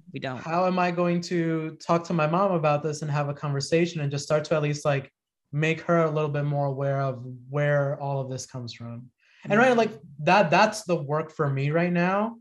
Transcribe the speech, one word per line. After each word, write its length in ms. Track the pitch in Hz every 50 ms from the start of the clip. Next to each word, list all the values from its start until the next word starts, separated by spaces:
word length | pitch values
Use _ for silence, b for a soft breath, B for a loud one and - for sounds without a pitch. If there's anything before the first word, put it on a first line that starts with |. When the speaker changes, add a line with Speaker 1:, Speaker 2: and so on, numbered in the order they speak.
| - - -
Speaker 1:
We 60 | 135
don't." 180 | - 135 127 117
Speaker 2:
how 280 | - 165 160 175 185
am 140 | 185 185 180
I 120 | 180 180
going 300 | 175 175 175 175 175 175
to 560 | 175 - 185 175 165 165 160 160 160 160 156 -
talk 260 | - - 170 170 170
to 80 | - 180
my 140 | 160 151 151
mom 240 | 165 180 202 196
about 320 | 185 165 151 151 147 147 151
this 180 | 156 147 147
and 100 | 156 151
have 180 | 143 151 147 143
a 40 | 143
conversation 680 | - - 147 139 139 135 - 165 165 175 170 170 160
and 80 | 147 139
just 120 | 143 143 143
start 180 | - 156 151 151
to 100 | - 170
at 60 | 156 147
least, 220 | 147 147 147 -
like, 260 | 151 143 139 135 - _ _ _ _ _ _ _ _ -
make 280 | 147 156 156 160 156
her 220 | - - 170 170 165
a 60 | 156
little 180 | 147 156 151 147
bit 140 | 143 143 143
more 200 | 147 143 143 143 139
aware 320 | 135 131 139 139 135 135
of 220 | 139 135 123 117 127 127 127 123 123 131
where 500 | 135 147 147 147 147 143 139 139 - -
all 180 | 143 139 139 135
of 80 | 135 131
this 160 | 131 127 -
comes 280 | - - 127 120 117 -
from? 340 | - 120 117 117 120 127 - _ b b b b b b
And 140 | - 202 214
right, 100 | 254 262
Speaker 1:
Mm-hmm. 80 | 247 233
Speaker 2:
like, 140 | 220 - - - - - - - 151
that, 260 | 165 180 208 196 156
that's 340 | 165 180 214 214 214 - -
the 120 | - 175
work 360 | 156 147 135 147 156 160 160
for 180 | - - 156 139
me 200 | 135 135 139 147
right 200 | 151 170 175 175
now. 440 | 175 170 175 180 190 202 214 233 233 -